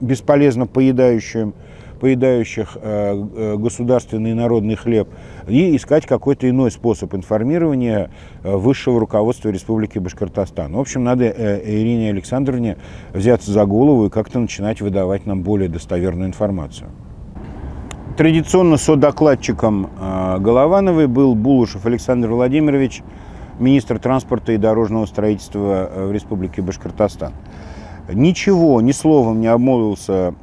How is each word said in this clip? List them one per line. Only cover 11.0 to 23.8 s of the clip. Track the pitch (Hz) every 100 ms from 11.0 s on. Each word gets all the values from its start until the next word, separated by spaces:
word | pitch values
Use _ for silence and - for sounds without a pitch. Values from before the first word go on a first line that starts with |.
надо, | 120 127
э, | 120 110 107 101
Ирине | 107 107 113 117 110
Александровне | 98 - 127 139 127 113 90 - - -
взяться | 92 107 117 101
за | 104
голову | 101 107 143 127 101
и |
как-то | 110 104 127
начинать | 110 - 101 110
выдавать | 101 98 92 98
нам | 104 95
более | 90 104 92
достоверную | 80 - 90 92 85 92
информацию. | - 104 95 73 - - - - - - - - - - - - - - -
Традиционно | 160 160 151 190 180 147
содокладчиком, | - 151 143 - 156 127 - 113 113 101 92 -
э, | 95 92 92 92
Головановой | 104 120 151 196 196 160 143
был | 123 135
Булушев | 110 123 135 113 98 110
Александр | 120 - 123 113
Владимирович, | 120 127 147 151 139 127 - - - - - - -
министр | 123 139